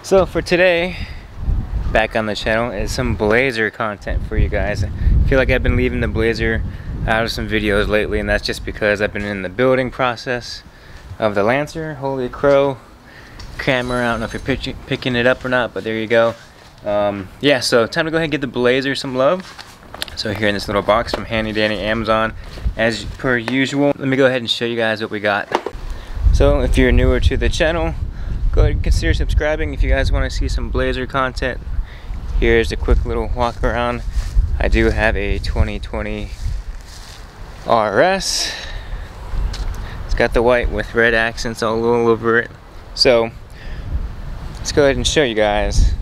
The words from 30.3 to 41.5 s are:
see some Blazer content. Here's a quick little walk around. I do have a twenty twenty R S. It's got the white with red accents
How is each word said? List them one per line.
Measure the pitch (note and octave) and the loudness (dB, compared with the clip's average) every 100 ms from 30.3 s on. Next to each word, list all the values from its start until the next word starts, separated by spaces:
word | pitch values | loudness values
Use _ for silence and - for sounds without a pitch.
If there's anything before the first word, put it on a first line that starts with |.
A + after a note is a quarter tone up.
see | - E3+ | -2 -2
some | D3 A#2 | -2 -2
Blazer | A#2+ B2+ B2+ B2 | 0 0 -2 -2
content. | C#3 C3 B2 C3 - - - - - - - - - | -2 -2 -2 -4 -4 -4 -4 -4 -10 -10 -8 -2 2
Here's | A#2 A#2 A2 | 6 6 4
a | A#2+ | -2
quick | - A#2+ A#2 | 2 2 2
little | A#2 A2 | -4 -2
walk | B2 A#2+ A2+ | 0 -2 0
around. | B2 A2+ A#2+ A#2+ - - - - - - | -2 0 -2 -2 -2 -4 2 2 2 0
I | G#2+ | 2
do | G#2+ A2+ | 4 4
have | G#2+ G#2+ G#2 | 4 2 2
a | G2+ G2 | -2 -2
twenty | - A#2 A2 G#2 | -2 0 0 0
twenty | - A2 G#2 G#2+ G#2 - - - - - - - - - - - - - - | -6 -6 -6 -6 -8 -6 -6 -4 -8 -12 -14 -18 -16 -18 -18 -16 -16 -10 0
R | A#2 G#2+ G2+ | 2 4 4
S. | E3+ F#3+ - - - - - - - - - - - - - - - - - - | 2 2 -2 -4 -4 -8 -10 -10 -8 -10 -10 -12 -6 -2 -2 -2 -6 -6 -8 -10
It's | - | -2
got | - A#2+ | 0 2
the | B2+ | 4
white | A#2 B2 A#2 | 4 2 2
with | G#2 G2+ | -4 -2
red | A#2 A#2 | 2 4
accents | A2+ A2+ A2+ A#2+ | 4 0 -2 -6